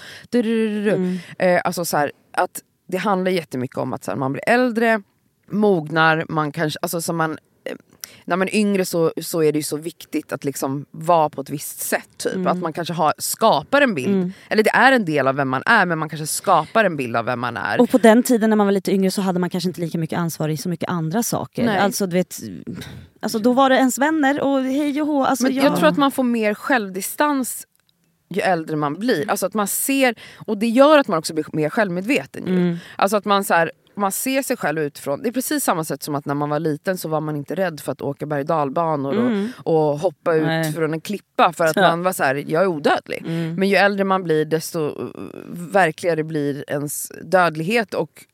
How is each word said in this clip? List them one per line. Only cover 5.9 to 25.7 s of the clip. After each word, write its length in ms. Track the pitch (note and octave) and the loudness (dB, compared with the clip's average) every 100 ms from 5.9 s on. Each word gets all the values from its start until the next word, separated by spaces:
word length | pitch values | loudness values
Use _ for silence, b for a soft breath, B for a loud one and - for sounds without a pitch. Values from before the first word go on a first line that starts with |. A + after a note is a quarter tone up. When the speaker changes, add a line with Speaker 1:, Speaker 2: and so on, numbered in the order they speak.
| E3 D#3+ D#3+ - | 2 2 2 0
Speaker 1:
man 220 | D#3+ D3+ | -2 -2
kanske, 280 | D#3 D#3 - | -2 -2 -2
alltså 200 | E3+ E3+ | -4 -4
så 120 | E3 | -2
man, 180 | E3+ D#3+ D3+ _ _ | -2 -2 -4 _ _
eh, 120 | - - _ _ B B - | -14 -14 _ _ B B -4
när 100 | F3 | -2
man 100 | F#3+ | 0
är 80 | G#3+ | 2
yngre 300 | G#3 G3 F#3 | 2 0 0
så, 280 | F3 E3 - | 0 0 0
så 220 | D#3+ E3+ | -4 0
är 80 | D3+ | 2
det 80 | D3+ | 2
ju 40 | |
så 140 | C#3+ D3+ | -2 -6
viktigt 540 | E3 - - D#3 - | -8 -14 -8 -8 -6
att 100 | - | -6
liksom 420 | C#3+ C3 C#3+ C#3+ C#3 | -6 -4 -4 -4 -8
vara 380 | D#3+ D#3+ E3+ D3+ | -4 2 4 2
på 120 | - | -2
ett 80 | C#3 | -8
visst 300 | C#3+ - - | -8 -10 -10
sätt 300 | - G#3 - - | -4 -4 -6 -8
typ. 160 | - F#3+ | -6 -2
Speaker 2:
Mm. 120 | F3+ | 0
Speaker 1:
Att 100 | F3 | 0
man 160 | E3+ | -2
kanske 200 | E3 E3 | -6 -6
har, 200 | E3+ D#3 - | 0 0 0
skapar 640 | - - A3 D3+ - C#4 | -4 0 2 2 2 2
en 140 | C#4 E3 | 2 2
bild, 120 | C3+ G3 | 0 0
Speaker 2:
Mm. 180 | F3+ F#3+ - | 0 -6 -2
Speaker 1:
eller 140 | G#3 | 2
det 60 | G#3 | 4
är 220 | - B3 | 6 6
en 140 | C4 F3 | 6 2
del 220 | D3 C3 | 2 2
av 80 | C3+ | 2
vem 140 | C3+ | 0
man 140 | C3 - | 0 4
är, 200 | A3+ F3+ | 4 4
men 140 | D#3+ | 0
man 100 | D#3 | -4
kanske 180 | D#3 D#3 | -6 -6
skapar 580 | - - E3+ - A3+ G3+ | -4 2 2 4 2 2
en 120 | D3+ | 0
bild 180 | B2 A#2 | -2 -2
av 100 | A2 | 0
vem 140 | B2 | -2
man 180 | A#2+ A2+ | -2 -4
är. 240 | - D#3+ | 0 2
Speaker 2:
Och 80 | A#3+ | 4
på 80 | A#3+ | 6
den 260 | A3+ A#3+ | 6 6
tiden 260 | A#3+ A#3+ A3 | 6 2 4
när 80 | G#3+ | 4
man 100 | G3+ | 4
var 40 | |
lite 200 | G3 F#3 | 2 2
yngre 180 | G3 F#3+ | 2 2
så 100 | G3 | 0
hade 180 | F#3+ F3+ | 0 0
man 100 | F3 | -2
kanske 180 | F#3 F3+ | -2 -4
inte 120 | E3+ | -4
lika 160 | E3 E3+ | -4 -4
mycket 220 | D#3+ G3 | -4 -2
ansvar 300 | E3+ - D#3 | -4 -2 -4
i 80 | D3+ | -2
så 120 | F3+ | -4
mycket 200 | E3 - | -4 -4
andra 340 | F3 D#3+ G3+ | -4 -2 -2
saker. 420 | - - - - A#3 | -2 -4 -6 -2 0
Speaker 1:
Nej. 140 | G3+ | 2
Speaker 2:
Alltså, 260 | G3+ - G3 | 0 0 -2
du 60 | |
vet, 260 | F3 F3+ - A2 E2+ - - B B B _ | 0 -2 -6 -12 -12 -12 -12 B B B _
alltså, 200 | G#3+ A3+ | -6 0
då 140 | A3+ | 2
var 160 | B3 C4+ | 4 4
det 60 | B3+ | 6
ens 220 | C4 A#3 | 4 2
vänner 440 | C#4+ D#4+ C4+ C#4+ | 0 2 2 2
och 200 | C4+ C4+ | 0 0
hej 380 | C4 C4+ D4 C#4 | 0 -2 -2 -2
och 60 | D4+ | -2
hå. 180 | C#4+ C4 | 0 0
Alltså, 180 | C4+ C4 | 0 0
Speaker 1:
Men 80 | C4+ | 2
jag 100 | |
Speaker 2:
jag 120 | C#4 | 2